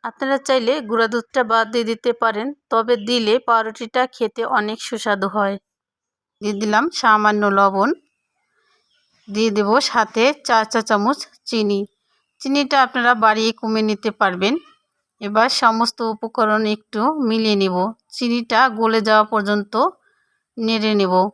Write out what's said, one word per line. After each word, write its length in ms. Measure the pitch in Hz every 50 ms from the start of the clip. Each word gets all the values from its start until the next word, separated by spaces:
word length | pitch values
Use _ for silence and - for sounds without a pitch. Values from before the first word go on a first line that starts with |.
| -
আপনারা 340 | 233 - _ 269 269 277 269 269
চাইলে 280 | - 269 262 226 226 269 302
গুঁড়া 260 | 247 208 226 226 226
দুধটা 340 | 220 220 240 226 _ - 262 247
বাদ 220 | 214 226 226 226 214
দিয়ে 160 | 220 240 233 214
দিতে 220 | 226 220 - 247 233
পারেন, 340 | 233 233 226 214 208 226 269 285 _ _ _
তবে 240 | - 226 220 233 240 240 202
দিলে 280 | 220 247 247 226 208 220 262 254
পাউরুটিটা 560 | - 233 226 220 220 220 - 240 220 - 254 254 247 _
খেতে 280 | - 240 208 _ - 226 -
অনেক 260 | 269 208 208 208 214 -
সুস্বাদু 460 | - - 247 214 - 220 202 196 190 196
হয়। 260 | 196 214 202 196 202 196 _ _ _ _ _ _ _ _ _ _ _ _ _ _ _ _
দিয়ে 140 | 208 208 208 196
দিলাম 240 | 220 214 214 220 262 349 -
সামান্য 480 | - - 233 214 214 214 214 208 208 208 202 196
লবণ, 340 | 196 202 196 190 196 202 262 370 - _ _ _ _ _ _ _ _ _ _ _ _ _ _ _ _ _ _ _ _ _ _ _ _ _
দিয়ে 240 | - 196 214 226 226
দেব 180 | 202 214 208 202 220 269
সাথে 420 | 277 - - 240 214 214 - 226 226 277 302 294 _
চার 180 | - 240 226 220 220
চা 120 | - 226
চামচ 380 | 220 - 220 202 208 233 294 - - _ _ _ _
চিনি। 340 | - - 226 214 202 202 196 208 - _ _ _ _ _ _ _ _ _ _
চিনিটা 360 | - 269 269 285 285 285 294 277
আপনারা 300 | 262 247 - 254 240 240 247
বাড়িয়ে 360 | 220 220 220 214 220 220 226 220
কমিয়ে 340 | _ - 220 220 220 220
নিতে 220 | 214 214 202 - 220
পারবেন। 420 | 208 _ 220 190 180 180 190 208 269 339 - - _ _ _ _ _ _ _ _ _ _
এবার 280 | 220 202 208 220 226 262 -
সমস্ত 420 | - - 233 220 226 233 233 - - 233 226
উপকরণ 500 | 220 214 - 226 _ - 220 214 214 214 220
একটু 340 | 214 214 214 _ _ - 214 226 285 320 311 262
মিলিয়ে 340 | 226 220 226 220 214 208
নিব, 180 | 196 196 190 180 180 185 220 226 _ _ _ -
চিনিটা 460 | - 254 233 233 240 233 _ 233 220 262 262 220
গলে 240 | 214 226 220 220 226
যাওয়া 240 | 208 220 214 214 214
পর্যন্ত 480 | 214 240 214 202 196 208 208 202 202 - 220 277 370 - _ _ _ _ _ _ _ _ _ _ _ _
নেড়ে 340 | - 226 220 226 220 208 220 214
নেব। 200 | 208 196 185 180 185 185 208